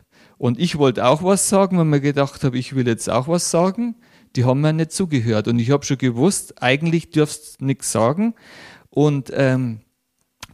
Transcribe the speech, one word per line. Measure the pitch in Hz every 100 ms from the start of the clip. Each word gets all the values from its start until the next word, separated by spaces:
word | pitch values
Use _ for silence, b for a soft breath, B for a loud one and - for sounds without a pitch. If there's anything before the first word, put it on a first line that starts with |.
| _ b b b
Und | - 123
ich | 175 151
wollte | 135 101 123
auch | 151
was | 180 196 -
sagen, | 196 190 185
weil | 160
mir | 143
gedacht | 143 139 139 -
habe, | 139 127
ich | - 135
will | 120
jetzt | 110 -
auch | 117 139
was | 175 -
sagen. | 170 185 190 240 - b b b 131
Die |
haben | 123 135
mir | 156
nicht | 160 160
zugehört. | - 175 139 117 107 113
Und | 120
ich | 113
hab | 143 -
schon | 135
gewusst, | 127 117 180 - - -
eigentlich | 127 143 165 165 -
dürfst | 151 151 - - -
nix | 135 131 -
sagen. | 107 113 165 226 - B B B B B
Und, | 139 147 143 -
ähm, | - 131 127 123 110 _ _ _ _ _ _ -